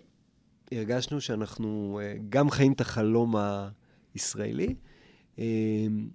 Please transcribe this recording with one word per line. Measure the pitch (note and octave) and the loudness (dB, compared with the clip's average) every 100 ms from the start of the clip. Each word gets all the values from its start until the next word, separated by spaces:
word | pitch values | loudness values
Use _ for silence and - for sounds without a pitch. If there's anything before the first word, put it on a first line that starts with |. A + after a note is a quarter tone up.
| - _ _ _ _ _ - | -8 _ _ _ _ _ -8
והרגשנו | A#2 G#2+ B2 B2 D3 | -4 -2 -2 -2 -4
שאנחנו, | - A2 G#2 - A2 G#2+ G2+ G#2 | -2 -2 -4 -4 -4 -2 -4 -4
אה, | G#2 G#2+ G#2+ | -6 -8 0
גם | C3+ D3 | 4 4
חיים | C#3 C3+ | 6 4
את | C3 | 4
החלום | A#2+ A#2 A2 A#2 A#2 G#2+ G2+ G2+ G2+ G#2+ _ _ _ | 0 0 4 4 4 2 0 -4 -8 -14 _ _ _
הישראלי, | - - G#2 A2 B2 A3 C4 - - - _ _ - | -4 -4 -2 -4 -2 -2 -4 -10 -20 -20 _ _ -6
אה, | A2+ A2+ A2 G#2+ A2 G#2+ A2 | -2 0 2 0 0 -2 -6